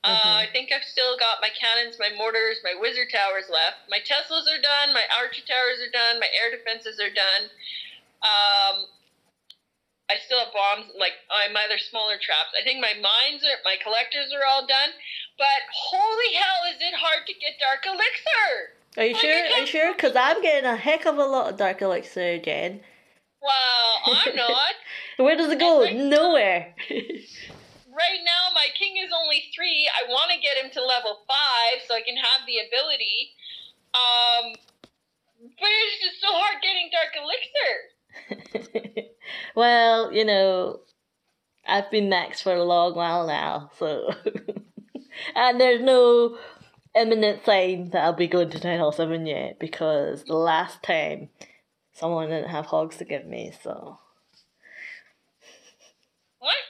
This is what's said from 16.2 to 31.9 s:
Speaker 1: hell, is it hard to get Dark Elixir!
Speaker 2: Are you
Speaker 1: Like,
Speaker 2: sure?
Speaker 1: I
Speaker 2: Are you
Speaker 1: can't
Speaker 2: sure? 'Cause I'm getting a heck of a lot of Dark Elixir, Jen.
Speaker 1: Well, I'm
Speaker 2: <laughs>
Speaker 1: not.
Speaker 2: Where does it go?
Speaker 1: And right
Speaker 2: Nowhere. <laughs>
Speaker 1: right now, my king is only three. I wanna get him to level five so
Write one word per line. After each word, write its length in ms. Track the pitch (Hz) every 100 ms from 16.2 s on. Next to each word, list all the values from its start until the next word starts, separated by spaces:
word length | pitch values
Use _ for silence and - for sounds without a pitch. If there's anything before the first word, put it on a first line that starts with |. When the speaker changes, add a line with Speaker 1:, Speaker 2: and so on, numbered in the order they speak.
| 480 339
Speaker 1:
hell, 320 | 381 381 349
is 80 | -
it 80 | 339
hard 320 | 359 330 320 330
to 60 |
get 240 | 381 294 302
Dark 280 | 269 269 381
Elixir! 880 | 370 466 - 622 523 403 262 - _ _ -
Speaker 2:
Are 60 | 226
you 60 |
Speaker 1:
Like, 80 | 240
Speaker 2:
sure? 100 | 302
Speaker 1:
I 80 | 320
Speaker 2:
Are 80 | 330
you 60 | 254
Speaker 1:
can't 40 | 277
Speaker 2:
sure? 260 | 311 330
'Cause 200 | 359 277
I'm 280 | 247 262 339
getting 260 | 349 285 254
a 80 | 226
heck 300 | 277 311 320
of 100 | 285
a 80 |
lot 240 | 269 262 -
of 60 | 196
Dark 240 | 196 190
Elixir, 560 | 196 175 - - 175 170
Jen. 460 | 165 151 175 202 - _ _ _ _ _
Speaker 1:
Well, 640 | 277 269 254 247 233 226
I'm 320 | - 247 - 262
Speaker 2:
<laughs> 0 |
Speaker 1:
not. 380 | 240 240 311 392 - - - -
Speaker 2:
Where 200 | 262 320
does 140 | 320
it 80 | 294
go? 220 | 339 311
Speaker 1:
And 140 | 226 226
right 60 | 277 294
Speaker 2:
Nowhere. 540 | 349 311 202 175 170 -
<laughs> 80 | -
Speaker 1:
right 1300 | 262 - - - - - - - - 254 269 349 381 339
now, 240 | 349 359
my 140 | 339 294 -
king 200 | 392 381
is 120 | 370
only 340 | 330 320 294 -
three. 340 | 320 349 311 302
I 160 | - 247
wanna 240 | 254 339 349
get 240 | 294 269
him 80 | 269
to 120 | 294
level 400 | 254 247 226 208 -
five 540 | 269 285 247 233 254
so 60 | -